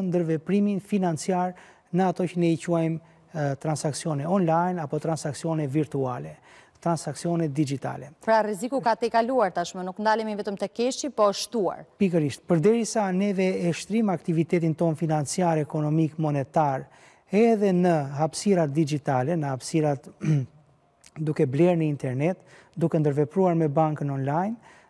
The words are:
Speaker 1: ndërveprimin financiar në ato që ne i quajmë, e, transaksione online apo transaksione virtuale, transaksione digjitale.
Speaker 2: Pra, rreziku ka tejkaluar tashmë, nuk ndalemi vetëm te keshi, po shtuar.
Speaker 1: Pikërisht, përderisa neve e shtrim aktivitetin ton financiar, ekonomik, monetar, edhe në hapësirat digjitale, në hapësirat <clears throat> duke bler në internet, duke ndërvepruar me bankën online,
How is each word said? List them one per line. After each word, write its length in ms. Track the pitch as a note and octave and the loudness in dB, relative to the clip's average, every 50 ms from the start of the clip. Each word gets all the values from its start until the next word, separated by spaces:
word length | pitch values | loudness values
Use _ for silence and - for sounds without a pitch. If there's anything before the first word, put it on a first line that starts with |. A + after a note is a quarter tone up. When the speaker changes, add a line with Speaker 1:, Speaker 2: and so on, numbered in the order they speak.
| F#3+ F#3 | 0 0
Speaker 1:
ndërveprimin 640 | E3+ F3+ E3+ D#3+ D#3+ D3+ D#3 - F#3 G3+ G3+ G#3 G3+ F#3 | 0 0 0 0 -2 -2 -2 0 0 2 2 2 0 -4
financiar 800 | - - G#3 G3+ F#3 F3 D#3+ D3+ - - F#3 F3+ F3+ F#3 F3+ - - - - _ _ _ | -4 -2 -2 0 0 0 -2 -2 -2 -2 -2 0 -2 -4 -6 -10 -20 -20 -20 _ _ _
në 220 | - F3 F#3+ F#3 | 0 2 2 2
ato 100 | F3 - | 2 0
që 160 | F#3 D#3+ - F3+ | -4 -4 0 0
ne 160 | E3+ E3+ D#3+ | 2 2 2
i 80 | C#3+ - - | 0 0 -2
quajmë, 480 | E3+ E3 E3 D#3+ E3 D#3+ - - - _ _ _ - | 0 0 2 0 -2 -4 -8 -16 -20 _ _ _ -6
e, 200 | D#3+ D3 C#3+ C#3 | -4 -2 -2 -2
transaksione 680 | - - D#3+ D3+ C3+ - D#3 C3 - - F3 - C#3 C#3 | -2 -2 -4 -4 -2 -2 -4 -4 -4 -6 -4 -4 -4 -2
online 540 | E3 F#3 G3+ F3+ D#3+ D#3+ E3+ F3 F3+ F#3 F3 | 0 0 2 2 2 2 2 2 0 -2 -4
apo 160 | D#3 C#3 - D3+ | -6 -4 -6 -4
transaksione 680 | - D#3 D#3+ D3 - D#3 C3 - - E3 D#3+ D#3 D3+ | -2 -4 -4 -4 -4 -8 -8 -6 -4 -4 -2 -2 -2
virtuale, 720 | C3+ C3 D#3 D3 C#3+ - C#3 C3+ B2+ B2 B2+ D3 D#3 D3+ - _ - - - - _ _ _ | 0 0 -2 -2 0 -2 -4 -4 -4 -4 -8 -10 -14 -16 -20 _ -20 -20 -20 -20 _ _ _
transaksione 680 | - E3+ E3+ D#3 - D#3 C3 - - F3 E3+ E3+ E3 D3+ | -2 -2 -2 -2 -4 -8 -10 -6 -4 -2 -2 0 -2 -2
digjitale. 600 | C3+ D3+ D3+ C3 C#3 B2+ - C3 C3 C3+ B2 C#3 - _ - | 0 -2 -2 -2 -2 -6 -6 -8 -10 -10 -14 -18 -20 _ 0
Speaker 2:
Pra, 160 | - A3 A3 | 2 2 2
rreziku 380 | G#3+ G#3 G#3+ E3+ A3 B3 C#4 C4 | 2 0 -4 -6 -6 -4 -4 -2
ka 140 | - A#3 A3 | 0 0 0
tejkaluar 560 | - A#3+ A3+ - A3+ A#3 A3+ C4+ B3+ G#3+ F#3 - | 0 -2 0 2 2 2 2 2 2 2 2 0
tashmë, 300 | F3+ F3 - - F#3 F3+ | -4 -6 -4 -8 -8 -10
nuk 140 | F#3 F#3 - | -8 -8 -2
ndalemi 340 | G#3+ A3 G#3+ A3+ A3 A3 G#3 G3+ | 0 0 2 2 0 -4 -6 -6
vetëm 180 | G3+ G#3+ G3+ F#3 | -6 -6 -4 -4
te 100 | G#3 F#3+ | -6 -6
keshi, 420 | - - A#3 B3+ C4 - - C#4+ | -2 -2 -2 -2 -2 -4 -6 -6
po 200 | - - G#3 G3+ F#3+ | 0 2 2 2 2
shtuar. 500 | - - - - A#3 F#3+ D#3+ - - D#3+ - _ _ | 0 -8 -6 -4 -2 -2 -2 -4 -6 -14 -20 _ _
Speaker 1:
Pikërisht, 440 | G#3 F#3 E3 E3+ D3+ C#3 - - _ - | 0 2 2 2 2 0 -2 -6 _ 0
përderisa 600 | F3+ E3 D3+ G#3 A3+ A#3 A3 - - A3+ G#3 F#3+ | 2 4 4 4 4 4 0 -2 -2 -2 0 0
neve 360 | F3+ F#3 G3+ G#3 F#3+ F#3 F#3+ F#3 F#3+ G3 F3+ E3+ | 0 0 0 0 0 0 0 0 0 0 0 -2
e 40 | D#3 | -2
shtrim 380 | - - - G3 A#3 A3+ G3+ F3+ | -2 -4 -2 0 0 2 2 0
aktivitetin 600 | D3 - - E3 D#3+ D#3+ - F#3 F3 E3 E3 D#3 - | -2 -2 -2 0 0 2 2 2 2 2 0 0 2
ton 180 | F3 E3 D#3 | 0 0 0
financiar, 640 | - E3+ D#3 D#3 D3+ D3 - - - F3+ E3+ D#3+ D#3 D3 | 0 0 0 0 0 -2 -2 -2 0 0 2 2 0 -2
ekonomik, 520 | - - D#3 D3+ D3+ D3+ D#3+ D#3+ D3 D#3 - | -2 -4 -2 -2 0 2 2 2 0 0 -2
monetar, 680 | D#3 D3+ D3 C#3+ C3 - - E3 D#3 C#3+ C3+ C3+ C#3+ - - - - - _ _ _ _ | -2 0 0 -2 -2 0 2 2 2 2 0 -2 -6 -12 -20 -20 -20 -20 _ _ _ _
edhe 420 | F#3+ G#3 A#3 A#3 A3+ G3+ G#3 G3 F3+ | 2 4 4 4 4 4 2 2 4
në 200 | F3 F3+ F3+ E3+ D#3 C#3 C3+ C#3+ C3+ | 4 4 4 2 2 0 -2 -2 -2
hapësirat 520 | D#3 D#3+ - - - G#3 G3 F3 E3 C#3+ | -2 -2 -2 -2 0 2 4 4 2 2
digjitale, 640 | C3+ D#3+ E3 C#3 D3+ C#3 - - C3+ B2+ B2+ C#3+ F3+ | 2 0 0 0 -2 -4 -2 0 0 0 0 0 -2
në 160 | E3 D3 C#3 C3 | -2 -2 -4 -6
hapësirat 540 | B2 - - - D#3+ D3+ D3 C#3+ C3+ - - - _ - D#3 D#3 C#3+ B2+ - _ - _ | -6 -8 -2 0 0 2 2 0 -2 -6 -18 -14 _ 0 0 2 0 0 -4 _ -20 _
<clears throat> 640 | _ _ _ _ _ _ _ _ - _ D3+ D#3 D#3 | _ _ _ _ _ _ _ _ -20 _ -6 -4 -2
duke 180 | D3 - D#3 | 0 0 0
bler 300 | C3 B2+ C#3 E3+ F3+ F3 | 0 4 4 4 4 4
në 120 | E3 D#3+ D3+ | 2 2 0
internet, 520 | C#3+ C3 - C3+ B2 C3 D3 F3 F#3+ - - - - - - _ _ - | -2 -2 -4 -4 -2 0 0 -2 -2 -4 -12 -20 -20 -20 -20 _ _ -2
duke 200 | E3 D#3 - E3 | 0 2 2 2
ndërvepruar 600 | D3+ D3+ C#3 C#3+ D3+ C#3 - F#3+ F#3+ F3+ E3+ E3 | 2 2 2 2 0 0 2 2 2 2 4 2
me 100 | D#3+ D3+ | 2 2
bankën 420 | C3+ D#3+ D#3+ D#3 D3+ D3+ D3+ C#3+ | 2 2 2 2 0 -2 -4 -4
online, 460 | C#3 C3+ C3 C3+ C#3+ E3 F#3 G#3+ A#3 - - - - - _ | -4 -2 -2 -2 -2 -2 -2 -4 -6 -10 -14 -20 -20 -20 _